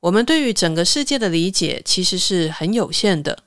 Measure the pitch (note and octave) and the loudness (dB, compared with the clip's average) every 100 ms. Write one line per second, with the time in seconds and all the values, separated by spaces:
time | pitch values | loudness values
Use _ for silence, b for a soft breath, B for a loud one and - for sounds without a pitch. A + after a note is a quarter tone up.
0 | E3+ G3 B3 D#4+ C4+ G#3 E3+ D#3+ F3 - | 2 2 2 2 2 0 0 2 0 0
1 | C#4+ C#4 G#3+ E3 F3 F#3+ D#3+ C3+ - - | 0 0 0 0 0 0 -2 -4 -2 0
2 | F3+ F#3 F3+ F#3 D#3+ D#3 D#3+ A3+ F#3 E3+ | 0 0 0 0 0 -2 -2 0 -2 0
3 | G#3+ F3 D3 - | 0 0 -2 -6